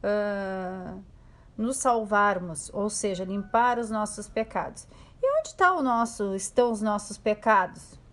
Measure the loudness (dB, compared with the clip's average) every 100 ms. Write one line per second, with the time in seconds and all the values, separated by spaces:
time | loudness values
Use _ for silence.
0 | 0 -2 -2 -4 -4 -4 -6 -8 -10 -12
1 | -16 -20 -20 -20 -20 -6 -4 0 2 2
2 | 2 4 4 2 -4 -10 -8 -4 -2 -2
3 | -2 -2 -4 -6 0 2 4 2 -2 -2
4 | -4 -6 -6 -4 -4 -4 -6 -10 -20 -20
5 | -20 -2 0 0 -2 4 4 4 2 2
6 | 0 -2 -4 -4 -2 2 2 2 0 -2
7 | -4 -6 -2 0 4 4 4 -4 -20 -20
8 | -20